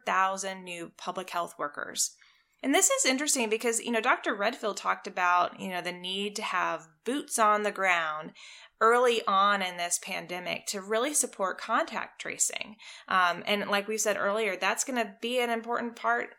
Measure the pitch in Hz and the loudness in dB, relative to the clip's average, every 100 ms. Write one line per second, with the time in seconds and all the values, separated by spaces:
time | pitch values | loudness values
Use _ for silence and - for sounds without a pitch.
0 | - 185 190 190 196 190 185 175 170 - | -2 2 2 0 -6 -8 -10 -10 -10 -12
1 | - 180 185 175 170 - 147 - - 123 | -8 -8 -6 -4 -4 -4 -8 -6 -8 -4
2 | - - - _ _ _ 262 320 381 539 | -4 -4 -20 _ _ _ 2 4 4 4
3 | 262 262 294 269 226 220 240 226 - 226 | 2 2 0 0 0 0 0 -2 0 0
4 | 233 339 339 214 202 262 220 190 190 185 | 2 2 0 0 -2 -2 -4 -4 -2 -2
5 | 202 190 180 180 - - 190 180 175 180 | -4 0 2 4 2 -2 -8 -6 -6 -6
6 | 180 196 202 202 208 180 170 160 156 _ | -6 -4 -4 -4 -4 -2 -2 -4 -8 _
7 | - 285 - - 214 208 208 196 190 175 | -4 -4 -2 2 4 4 2 0 2 2
8 | 160 156 165 - - - - - 220 240 | 0 -4 -8 -14 -20 -20 -16 4 6 6
9 | 247 226 - 190 202 202 185 175 175 - | 6 4 4 6 6 4 0 -2 -2 -2
10 | - 180 165 180 175 165 - 202 190 220 | -2 -8 -6 -6 -4 -6 -6 -8 -2 0
11 | 269 294 233 - 190 - - 240 330 208 | 2 2 0 0 -2 -2 -2 0 0 -4
12 | - - - - - - - 214 - - | -8 -10 -8 -2 -2 -2 -10 -14 -20 -16
13 | - 190 180 175 - 202 - 202 202 220 | -2 2 2 2 -2 -2 0 -2 -2 -2
14 | 220 196 202 208 214 180 190 240 - 254 | 0 0 0 0 0 0 -2 -2 -2 -2
15 | 214 - 233 247 240 233 226 233 233 226 | -2 -4 -2 0 0 0 -2 -4 -4 -4
16 | 226 240 - | 0 0 -2